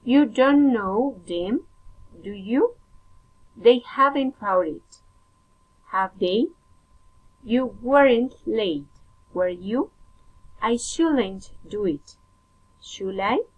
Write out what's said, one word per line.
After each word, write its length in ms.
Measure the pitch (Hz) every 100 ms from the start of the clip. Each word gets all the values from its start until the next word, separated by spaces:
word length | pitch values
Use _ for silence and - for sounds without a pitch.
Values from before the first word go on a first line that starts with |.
You 200 | - 269
don't 480 | 285 214 262 285 285
know 480 | 233 196 202 277 185 175
them, 400 | 175 180 262 - _ - - - -
do 100 | 180
you? 420 | 202 190 247 466 480 _ - _ - _ _ - -
They 240 | 226 247
haven't 580 | - - 277 277 269 277
found 300 | 202 190 170
it. 340 | 165 _ - _ _ _ _ _ _ _ _ _
Have 300 | 190 190 -
they? 280 | 180 196 302 - _ _ _ _ _ _ - _
You 220 | 226 240 254 196
weren't 520 | 240 277 277 233 254 - -
late, 400 | 220 202 151 143 - - _ _
were 140 | 175 180
you? 420 | 175 185 240 415 _ - _ - - - -
I 140 | 220 240
shouldn't 760 | - - 330 285 196 190 - - -
do 160 | 415
it. 320 | 196 151 - - _ _ _ _ _ _
Should 400 | - - 190 190
I? 200 | 196 262 -